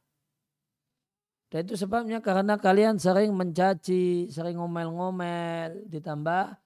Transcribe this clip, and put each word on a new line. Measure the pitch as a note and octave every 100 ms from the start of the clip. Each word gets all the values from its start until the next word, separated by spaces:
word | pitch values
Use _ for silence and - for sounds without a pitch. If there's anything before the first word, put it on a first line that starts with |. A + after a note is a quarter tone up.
| _ _ _ _ _ _ _ _ _ _ _ _ _ _ _
Dan | D#3+ F3+
itu |
sebabnya | G#3+ G3 A3+ A3+ A3+
karena | A3 F#3+ G3+ G#3
kalian | F#3+ G3 A3 G#3+
sering | E3+ F#3+ G#3+
mencaci, | F#3+ F3+ E3 F#3 F#3 - F#3 F3+ F3 F3
sering | C#3 E3+ E3+
ngomel-ngomel, | F3 E3+ E3 E3+ F#3 F#3 F3 E3+ E3+ E3+ E3 F3+ G#3
ditambah | D#3+ D#3 D3 D#3 F3 F#3+ G3+